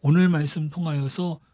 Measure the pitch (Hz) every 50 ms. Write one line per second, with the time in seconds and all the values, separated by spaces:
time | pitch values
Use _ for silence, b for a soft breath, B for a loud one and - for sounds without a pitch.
0 | - 139 156 180 185 180 175 151 151 139 - 170 151 151 143 180 175 160 151 143
1 | 139 135 - - 180 175 165 - b b